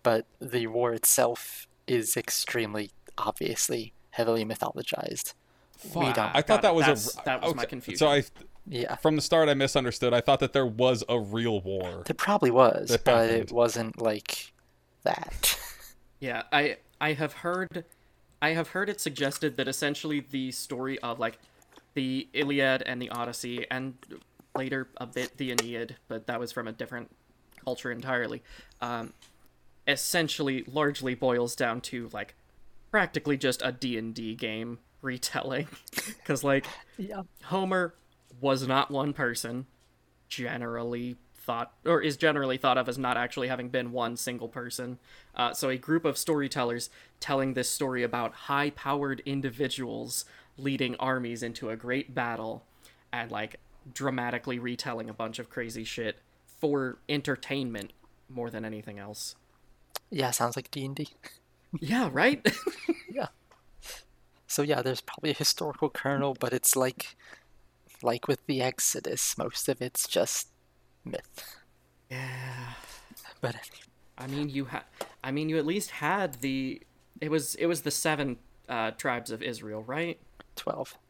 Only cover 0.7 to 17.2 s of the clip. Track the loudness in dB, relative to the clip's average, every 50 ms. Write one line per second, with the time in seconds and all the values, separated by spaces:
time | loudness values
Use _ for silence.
0.7 | 2 2 2 2 2 4 4 6 6 6 6 4 2 -2 -8 -10 -12 -14 -16 _
1.7 | _ _ _ 2 2 2 4 2 0 -2 0 -2 -2 -2 -2 0 0 0 0 0
2.7 | -2 -4 -4 -6 -10 -20 _ -12 -8 -2 -2 -2 -2 0 -2 -2 0 0 0 0
3.7 | 0 -2 -4 -8 -14 -20 _ _ -2 2 2 4 4 2 2 0 -2 -2 -2 -2
4.7 | -2 -4 -4 -4 -4 -4 -4 -6 -6 -6 -8 -8 -10 _ _ _ _ _ _ _
5.7 | -20 -18 -16 -6 0 2 2 4 4 2 2 4 4 2 6 6 4 6 8 6
6.7 | 6 8 6 6 6 4 0 -4 -4 -4 -2 -2 -2 2 0 0 0 0 -4 -4
7.7 | -6 -8 -8 -6 2 6 6 8 8 6 4 0 -10 -20 -20 -20 -20 -18 -12 -8
8.7 | -4 -4 -2 -2 -2 2 4 4 4 4 4 6 6 8 8 8 6 6 4 4
9.7 | 4 4 2 2 0 2 2 4 4 6 6 6 6 6 4 2 4 4 4 4
10.7 | 4 6 6 6 6 4 2 0 0 0 0 0 -2 0 2 2 2 2 0 -2
11.7 | -2 -2 -2 -4 -6 -8 -4 -4 -2 0 2 4 4 6 6 8 10 10 10 10
12.7 | 8 4 2 4 2 4 6 6 8 8 8 6 4 2 2 2 4 4 6 6
13.7 | 4 0 -2 -4 -4 0 0 2 2 0 -4 -6 -6 -6 -8 -12 _ _ _ _
14.7 | _ _ _ _ _ _ _ 0 0 0 -4 -8 -4 0 2 2 2 0 -6 -14
15.7 | -14 -16 -18 -20 -20 _ _ _ _ _ -6 -4 -4 -4 -2 4 4 4 4 4
16.7 | 0 -4 _ _ _ _ 0 0 2 0